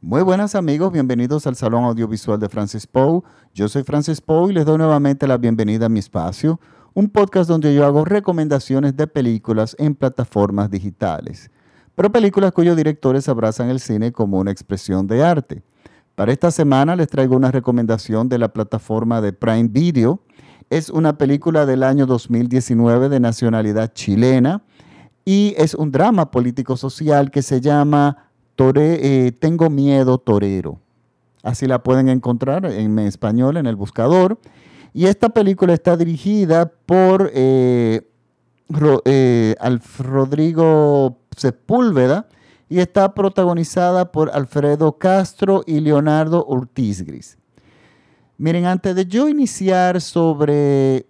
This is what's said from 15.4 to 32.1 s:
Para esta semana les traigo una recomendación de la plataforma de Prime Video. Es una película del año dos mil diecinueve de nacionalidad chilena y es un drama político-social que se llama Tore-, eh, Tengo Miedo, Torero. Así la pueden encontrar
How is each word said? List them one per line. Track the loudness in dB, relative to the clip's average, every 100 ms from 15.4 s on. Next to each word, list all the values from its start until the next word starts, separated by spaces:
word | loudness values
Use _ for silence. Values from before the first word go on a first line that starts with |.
| -4 -12 -18 _ -20 _ _
Para | -6 -2
esta | 0 0
semana | 0 2 2 2 0
les | -2
traigo | 0 2 2
una | 2
recomendación | 0 0 -2 0 -2 -2 -2 -2
de | -2
la | -2
plataforma | -4 -6 -6 -4 -4 -2 -2
de | -4
Prime | -4 -2 0 0
Video. | 0 0 2 0 0 _ _ -20 _ _
Es | -6 -4
una | -2 -2 0
película | 0 0 0 0 0
del | 0
año | 0 0 0
dos | 0 -2
mil | -2 0
diecinueve | -2 0 0 2 2 2
de | 0
nacionalidad | 0 0 -2 0 -2 -2 -4
chilena | -6 -2 2 4 4 2 -2 _ _ _ -20 -20 _ 0
y | 2 2 2
es | -2
un | 0 -4
drama | 0 2 2 0
político-social | 0 -2 -4 -6 -4 -6 -6 0 2 2
que | -2
se | -2 -2
llama | 0 2 2 2 0 -2 _ _ _ 0
Tore-, | 2 4 2 2 0 2 0
eh, |
Tengo | 0 -2 2 0
Miedo, | 2 2 2 2 0
Torero. | 2 0 0 -4 -6 -12 _ _ _ _ _ _
Así | -8 -4 -2
la | -2
pueden | 0 2
encontrar | 2